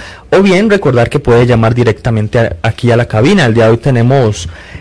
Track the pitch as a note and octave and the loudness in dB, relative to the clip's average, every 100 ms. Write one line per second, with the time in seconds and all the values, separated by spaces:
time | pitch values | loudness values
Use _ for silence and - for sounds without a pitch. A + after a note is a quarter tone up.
0 | - - - F3+ G3 F3+ A3 G3+ D3+ B2 | -10 -20 -2 0 2 2 0 0 0 0
1 | A#2 C#3+ B2+ A#2+ A#2+ A#2 A2+ A#2 A2+ - | 0 -2 2 2 2 2 0 0 0 -2
2 | B2 A2+ G#2+ A#2+ A2+ - A2+ - A#2 A#2 | -4 -4 -2 -2 -2 -2 -6 -2 0 0
3 | A#2 G#2+ C3+ G3+ B2 A2 A2+ A#2 C#3+ A#2+ | 0 0 2 2 2 2 2 2 0 0
4 | A#2+ C#3 A2 G2+ - - - - | 2 2 0 -4 -10 -16 -20 -20